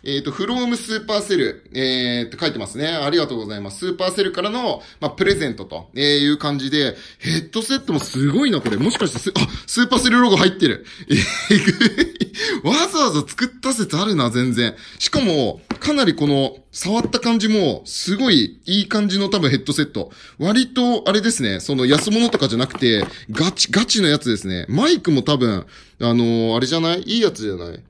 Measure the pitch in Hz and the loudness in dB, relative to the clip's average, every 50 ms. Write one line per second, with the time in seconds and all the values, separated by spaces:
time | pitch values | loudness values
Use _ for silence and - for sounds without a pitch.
0 | - - 139 139 139 147 139 - 190 208 247 254 247 240 240 226 - - 220 220 | -6 -4 -6 -4 -4 -6 -6 -6 -4 -4 -2 -2 -2 -2 -2 -4 -4 -6 -6 -6
1 | 214 - 214 208 202 - 190 170 131 113 - - _ - - 127 131 131 131 127 | -4 -2 -4 -4 0 0 0 0 0 0 -4 -8 _ -10 -6 -2 -2 0 0 0
2 | 123 123 120 120 117 117 - - 175 156 147 120 101 92 - 120 147 160 170 156 | 0 -2 -2 -2 -4 -6 -6 -4 -4 -2 -2 -4 -10 -8 -6 -6 -4 -4 -2 -2
3 | 139 143 156 170 151 135 131 113 110 104 107 101 101 98 - - 175 185 180 - | -2 0 2 2 0 0 -4 -8 -6 -8 -8 -8 -10 -10 -10 -6 -6 -6 -2 -2
4 | 185 185 185 208 196 185 180 185 180 214 220 247 247 202 135 - - - - _ | -2 -2 0 0 -2 0 0 -2 -4 -2 -2 -2 -2 -2 -4 -4 -8 -20 -12 _
5 | 156 139 - - 196 196 202 - 160 131 107 - 95 - - 82 85 - _ 123 | -6 -6 -2 0 2 2 2 2 0 -4 -4 -8 -10 -12 -12 -14 -14 -10 _ 0
6 | 143 143 147 143 143 147 147 147 - 147 143 139 131 135 147 151 143 123 - - | 2 4 4 4 4 2 2 0 -2 -4 -4 -2 -4 -2 0 0 0 0 -2 -6
7 | - - - _ - 170 160 165 160 - - 226 220 - 269 269 262 - 170 143 | -16 -20 -20 _ -4 -2 -2 -2 -4 -4 -6 -6 -2 -2 -4 -2 -2 -2 -2 -2
8 | - - - 131 139 143 143 233 294 277 196 143 - 113 107 98 135 214 - - | -2 -4 -2 0 0 2 2 2 2 2 0 0 -2 -2 -2 0 0 0 0 0
9 | 214 165 - - - 196 - - 139 - - - - - - 240 247 247 254 - | -2 -2 -2 -4 -6 -4 0 0 -2 -2 -4 -12 -10 -6 0 0 2 2 2 2
10 | 254 247 220 247 247 226 196 190 185 185 185 - 180 135 104 - - - - - | 2 4 4 4 6 6 6 6 4 4 4 2 0 0 0 -2 -8 -18 -20 -20
11 | - - 143 - 95 - - - - - 214 202 - 196 - - 240 208 - - | -2 0 2 2 2 0 -4 -8 2 4 4 4 6 2 2 4 2 2 4 2
12 | 320 - - - - - - - 440 453 392 214 - 151 233 311 339 381 - 320 | -2 0 0 -2 -2 -2 -2 -4 -2 -2 -2 -2 0 0 2 2 0 0 2 2
13 | 285 226 156 151 - - - - 247 247 - - - 262 262 226 202 - - 156 | 2 2 2 -2 -4 -4 -4 -4 -4 -4 -4 -6 -4 -4 -2 -2 -2 -2 -2 -2
14 | 196 220 202 156 123 120 113 123 123 127 117 113 120 110 - - - - - - | 0 0 2 2 0 2 2 0 0 0 2 0 0 -2 -2 -8 -18 -20 -10 -6
15 | - - - 302 262 196 165 147 127 101 - - - _ - - - 285 302 285 | -4 -2 0 2 2 2 2 2 0 0 -2 -6 -8 _ -10 -4 -2 -2 0 2
16 | 262 175 - - 147 147 143 139 135 131 - - _ _ - - - 180 208 233 | 2 2 2 2 0 2 2 2 0 -2 -4 -10 _ _ -12 -8 -4 -2 0 0
17 | 233 - - - - 240 233 226 202 220 220 208 180 139 98 65 - - - - | 0 -2 -4 -2 0 2 2 2 2 2 2 2 2 0 0 -2 -8 -12 -10 -8
18 | - 175 196 202 262 247 185 139 107 - - - _ - 190 202 196 196 - 214 | -4 -4 -2 0 2 4 4 4 2 0 -4 -12 _ -2 0 0 0 0 0 0
19 | 208 202 185 202 202 190 208 202 165 131 139 135 - - 143 - 147 147 - 107 | 0 0 0 0 0 0 0 2 2 2 2 0 0 -2 -2 -2 -2 -2 -2 -8
20 | 90 - - - - - - - 139 185 214 247 262 254 262 262 247 240 240 220 | -8 -8 -12 -20 -20 -20 -10 -4 -2 2 2 2 0 0 -2 0 0 2 0 0
21 | - 185 196 214 196 226 226 - 131 104 98 92 - - 143 131 123 127 143 151 | 0 0 0 2 2 0 0 0 -2 -2 -2 -4 -4 -4 0 0 4 4 4 4
22 | - 214 208 226 240 233 - - 143 123 110 117 120 - - - 131 117 113 104 | 4 2 2 2 2 2 2 0 0 0 0 0 -2 -2 -2 0 2 2 2 2
23 | - - - - - - 107 107 156 185 185 - - - - 196 240 - - 220 | 0 -4 -8 -16 -12 -10 -2 0 0 0 2 0 -2 2 2 2 2 2 0 2
24 | 185 156 147 147 - 127 110 98 - 95 90 87 85 - 110 165 254 320 349 233 | 2 2 2 2 2 -2 -2 -2 -2 -4 -6 -6 -4 -2 0 2 4 4 2 2
25 | - 175 151 131 - - 147 131 123 117 104 92 - - - - - - _ _ | 2 2 2 2 2 2 2 2 2 0 0 -2 -6 -10 -20 -20 -20 -20 _ _
26 | 113 120 117 120 117 117 117 113 113 113 113 117 131 127 160 165 165 165 170 180 | 0 2 4 4 4 2 2 2 2 2 0 0 0 0 0 0 0 0 -2 -2
27 | 180 - 208 233 226 175 - - 110 104 95 87 87 87 82 - - | -2 -2 0 2 2 2 0 -2 -6 -6 -6 -6 -10 -12 -12 -16 -18